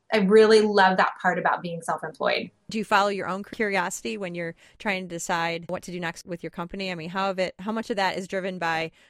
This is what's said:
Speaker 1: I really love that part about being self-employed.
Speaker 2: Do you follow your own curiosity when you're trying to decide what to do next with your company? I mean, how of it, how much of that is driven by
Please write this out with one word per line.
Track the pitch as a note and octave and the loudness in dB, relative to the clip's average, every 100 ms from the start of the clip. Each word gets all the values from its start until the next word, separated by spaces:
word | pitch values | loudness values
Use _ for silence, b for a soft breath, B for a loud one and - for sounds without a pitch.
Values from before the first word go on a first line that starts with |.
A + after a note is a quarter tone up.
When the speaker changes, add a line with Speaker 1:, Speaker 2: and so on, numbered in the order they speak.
| - | -2
Speaker 1:
I | A3 | 0
really | F#3+ G#3+ G#3+ A3 | 6 8 10 8
love | G#3+ G3+ F#3+ F#3 | 6 6 6 6
that | F#3+ - | 2 0
part | F#3 F3 | -2 0
about | F3 - | 0 -2
being | F3 E3+ | -4 -8
self-employed. | - D#3 D#3+ - - - - _ - | -6 -6 -6 -4 -2 -2 -4 _ -10
Speaker 2:
Do | A3 | -6
you | |
follow | G3+ G#3 G3+ | 0 2 2
your | G3 F3 | 0 -6
own | F#3+ | -8
curiosity | G3+ - G#3+ G3 F3 - A#3 A3 | -8 -4 -2 -2 -2 -6 -8 -8
when | F#3 | -8
you're | F3 E3+ E3 b b | -8 -8 -10 b b
trying | A3 F#3 | -4 -4
to | F#3 | -6
decide | E3+ - F3 E3 E3+ E3+ | -8 -4 -2 -2 -4 -6
what | F3+ | -8
to | - | -8
do | F3+ | -8
next | E3+ E3 - | -8 -8 -10
with | F3 | -10
your | D#3+ | -10
company? | - F3 G3 F#3+ | -10 -10 -8 -6
I | F3 | -8
mean, | D#3+ | -8
how | F#3+ G3 | -4 -2
of | F#3 | 0
it, | F3+ - | -2 -4
how | F#3+ | -6
much | A3 G#3+ | -6 -4
of | G3+ | -2
that | F#3+ E3+ | -2 -2
is | F#3+ | -6
driven | G3 F#3 F#3 | -6 -6 -4
by | E3 D#3+ E3 - | -4 -2 -4 -10